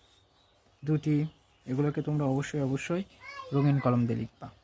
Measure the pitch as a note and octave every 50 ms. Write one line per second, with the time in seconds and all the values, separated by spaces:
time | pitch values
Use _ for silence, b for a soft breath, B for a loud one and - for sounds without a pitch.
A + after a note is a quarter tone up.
0 | _ _ _ _ _ _ _ _ _ _ _ _ _ _ _ - - D3 D#3 D3
1 | D3+ D#3 D3+ D3 D3+ D#3 - _ _ _ _ _ - - C3 C3+ D3 D3 C#3+ D#3
2 | D3 D3+ D3+ D3+ D3 C3+ C3 C#3 C#3 - - D3+ C#3 C3 C3+ C#3 - - E3+ F#3
3 | G3 - - - - - - - - - C#3 C#3 C#3+ C#3+ C#3 C3+ - B2+ B2 A#2+
4 | A#2+ A#2 A2+ A#2 A#2 - _ - - - - -